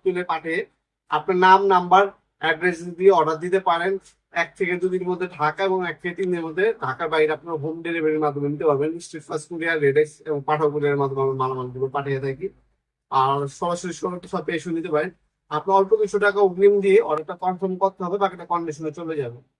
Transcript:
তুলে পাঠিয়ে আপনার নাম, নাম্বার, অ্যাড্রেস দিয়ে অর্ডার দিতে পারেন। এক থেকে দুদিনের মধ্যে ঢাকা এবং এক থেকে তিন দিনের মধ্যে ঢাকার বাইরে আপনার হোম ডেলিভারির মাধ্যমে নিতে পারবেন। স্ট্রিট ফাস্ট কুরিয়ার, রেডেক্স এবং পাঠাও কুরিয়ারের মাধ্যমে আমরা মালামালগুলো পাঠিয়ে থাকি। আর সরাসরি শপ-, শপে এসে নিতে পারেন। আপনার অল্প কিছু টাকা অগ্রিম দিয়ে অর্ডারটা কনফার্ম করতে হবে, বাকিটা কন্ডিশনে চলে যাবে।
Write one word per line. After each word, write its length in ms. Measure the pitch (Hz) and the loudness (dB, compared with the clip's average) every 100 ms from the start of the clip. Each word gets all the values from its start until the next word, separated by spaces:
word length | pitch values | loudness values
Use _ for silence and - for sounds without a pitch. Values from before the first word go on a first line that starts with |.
তুলে 200 | 190 180 175 | -2 -2 -2
পাঠিয়ে 280 | 160 160 180 - _ _ _ - | -4 -4 -6 -6 _ _ _ -6
আপনার 280 | 156 196 180 | -4 0 4
নাম, 220 | 185 190 196 180 | 6 6 6 2
নাম্বার, 280 | 175 185 196 - _ - | 4 4 4 -2 _ -6
অ্যাড্রেস 380 | 160 156 180 165 175 170 | -4 0 -2 -2 -8 2
দিয়ে 120 | 190 | 4
অর্ডার 260 | 180 156 156 | 6 4 -2
দিতে 200 | 180 190 | -2 0
পারেন। 340 | 185 170 185 196 - _ _ | 0 0 0 -4 -8 _ _
এক 180 | 175 165 - | -4 -4 -4
থেকে 160 | 180 180 | -4 -2
দুদিনের 260 | 185 185 180 | -2 -2 -4
মধ্যে 200 | 180 185 | -4 -6
ঢাকা 340 | 147 151 170 196 | -4 -2 0 -2
এবং 100 | 180 175 | -2 -4
এক 80 | 160 | -6
থেকে 140 | 180 175 | -8 -6
তিন 120 | 185 | -4
দিনের 140 | 175 165 | -4 -4
মধ্যে 180 | 165 220 220 | -2 -2 -2
ঢাকার 280 | - - 160 | -6 -6 -2
বাইরে 220 | 160 156 | 0 0
আপনার 220 | 151 170 160 | 0 -6 -6
হোম 200 | 151 165 | -6 -8
ডেলিভারির 380 | 170 165 156 156 | -6 -2 -2 0
মাধ্যমে 300 | 151 143 143 | -2 -2 -4
নিতে 160 | 147 160 | -2 0
পারবেন। 300 | 139 156 170 | 0 0 -6
স্ট্রিট 240 | - 160 | -12 -14
ফাস্ট 220 | - 160 - | -8 -8 -8
কুরিয়ার, 300 | 170 165 160 | -6 -2 0
রেডেক্স 340 | 143 143 151 - 160 | 2 2 0 -2 -6
এবং 140 | 143 139 | -4 -2
পাঠাও 220 | 151 147 | 0 0
কুরিয়ারের 280 | 147 143 143 | 0 0 0
মাধ্যমে 200 | 139 135 | 0 0
আমরা 160 | 135 131 | -2 0
মালামালগুলো 460 | 131 127 127 127 131 | -2 -4 -8 -6 -4
পাঠিয়ে 320 | 139 139 135 | -4 -4 -4
থাকি। 280 | 135 135 196 - _ _ _ _ - | -4 -6 -10 -12 _ _ _ _ -2
আর 380 | 135 135 139 139 | 2 2 2 -4
সরাসরি 460 | - 175 175 180 | -4 -4 -4 -6
শপ-, 340 | 165 190 180 180 | -6 -6 -6 -6
শপে 200 | 180 156 | -6 -4
এসে 160 | 165 175 | -6 -4
নিতে 180 | 165 165 | -6 -2
পারেন। 220 | 151 185 - _ _ - | -2 -2 -8 _ _ -8
আপনার 280 | 151 190 196 | -4 2 4
অল্প 140 | 196 214 | 4 2
কিছু 220 | 208 202 | 2 2
টাকা 200 | 202 202 | 2 4
অগ্রিম 420 | 196 175 202 202 | 2 6 4 6
দিয়ে 180 | 196 202 | 6 4
অর্ডারটা 340 | 226 151 156 180 | 4 0 -4 -4
কনফার্ম 380 | 180 185 190 185 | -4 -2 -2 0
করতে 260 | 190 - 180 | -2 -2 -4
হবে, 120 | 196 | 0
বাকিটা 280 | 190 175 170 | -2 -2 -4
কন্ডিশনে 460 | 170 165 147 156 | -4 -4 -8 -8
চলে 240 | 160 165 151 | -8 -8 -6
যাবে। 180 | 123 120 _ | -8 -10 _